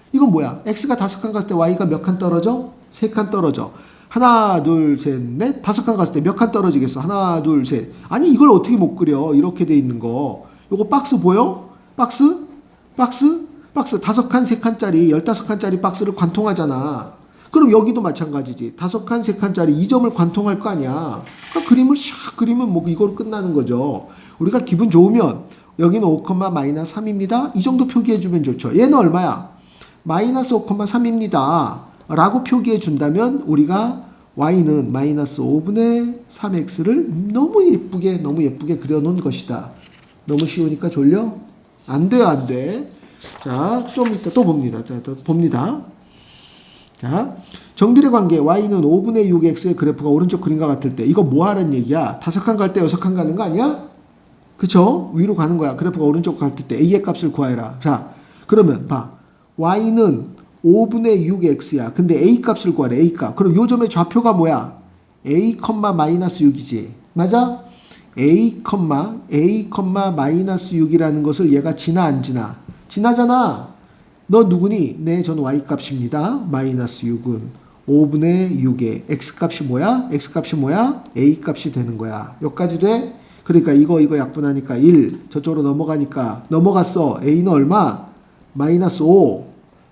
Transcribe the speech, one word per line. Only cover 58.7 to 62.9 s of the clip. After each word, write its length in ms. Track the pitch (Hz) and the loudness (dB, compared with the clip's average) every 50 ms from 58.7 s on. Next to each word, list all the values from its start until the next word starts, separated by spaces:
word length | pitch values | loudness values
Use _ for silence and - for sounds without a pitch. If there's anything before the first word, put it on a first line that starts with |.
| 131 98 - - | 2 0 -4 -6
봐. 260 | - 85 - - - - _ _ _ _ _ _ _ - | -6 -6 -6 -8 -14 -20 _ _ _ _ _ _ _ -4
Y는 720 | 160 165 185 214 220 226 220 233 226 196 143 113 - - - - - - _ _ | -2 0 0 0 0 0 2 4 4 4 2 0 -4 -10 -16 -20 -20 -20 _ _
오분의 640 | - 170 180 214 226 208 226 226 226 233 220 190 165 | 4 4 4 4 4 2 0 0 2 2 2 2 2
육 180 | 160 190 190 170 | 0 -2 0 0
엑스야. 500 | 165 143 - - - - 139 117 113 - | 0 0 0 -4 -4 -4 -4 -4 -4 -2
근데 280 | - 175 170 165 139 | 0 2 2 2 4
A 200 | 151 196 240 240 | 4 4 4 4
값을 340 | - - 214 - - 180 165 | 2 0 -2 -2 0 -2 0
구하래. 220 | - 143 123 | 0 0 0